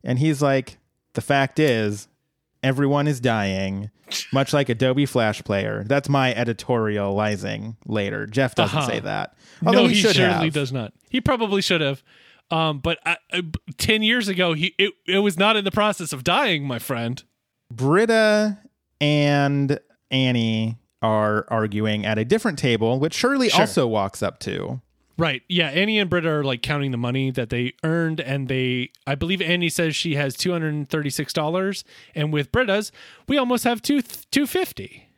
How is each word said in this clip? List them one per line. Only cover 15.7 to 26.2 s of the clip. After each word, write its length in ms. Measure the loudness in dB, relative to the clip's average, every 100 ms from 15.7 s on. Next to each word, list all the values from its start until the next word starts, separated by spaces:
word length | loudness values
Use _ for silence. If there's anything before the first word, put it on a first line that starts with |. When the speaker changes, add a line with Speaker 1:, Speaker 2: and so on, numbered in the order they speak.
Speaker 2:
process 420 | 0 0 -2 -6
of 100 | -4
dying, 400 | 0 2 2 0
my 140 | -2 -6
friend. 440 | -4 -4 -4 -6 _ _ _ _ _
Speaker 1:
Britta 880 | -2 2 4 4 4 4 4 2 -2 -12 _ _ _
and 760 | 2 4 4 4 2 2 0 -2 _ _ _
Annie 680 | 0 2 2 2 0 -2 -6 _ _
are 460 | 0 2 2 0 0
arguing 560 | -2 0 0 0 0
at 140 | -2 -2
a 60 |
different 340 | 0 0 0 -2
table, 400 | 0 2 2 0
which 140 | -2
Shirley 340 | 0 0 2 2
Speaker 2:
Sure. 120 | 4
Speaker 1:
also 240 | 2 2 2
walks 360 | 0 -2 -4
up 160 | -6 -6
to. 420 | -8 -6 -6 -10 _ _ _ -4
Speaker 2:
Right. 260 | -2 -2 _
Yeah. 200 | 0 2
Annie 300 | 2 2 2
and 120 | 2
Britta 180 | 0